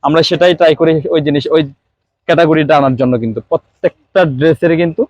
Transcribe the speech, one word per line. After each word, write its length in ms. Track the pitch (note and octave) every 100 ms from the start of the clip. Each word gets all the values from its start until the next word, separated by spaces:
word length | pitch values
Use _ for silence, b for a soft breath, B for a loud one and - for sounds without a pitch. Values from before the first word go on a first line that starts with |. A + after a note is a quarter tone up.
আমরা 180 | C#3 D#3+ D#3+
সেটাই 240 | E3+ F3+ F3
ট্রাই 140 | E3+ D#3
করি 120 | D#3+ D#3+ C#3+
ওই 80 | E3 D3+
জিনিস, 160 | C#3+ C#3 D#3
ওই 60 | C#3+ C#3 _ _ _ _ -
ক্যাটাগরিটা 460 | E3+ D3+ D#3 D3+ D3+
আনার 160 | C#3 B2
জন্য 120 | B2+ B2
কিন্তু, 160 | A2+ A2+ -
প্রত্যেকটা 720 | D#3+ _ _ F3+ _ _ G3 E3+ B2+
ড্রেসের 360 | D#3 D#3 E3+ E3
কিন্তু 200 | E3+ D#3+ C#4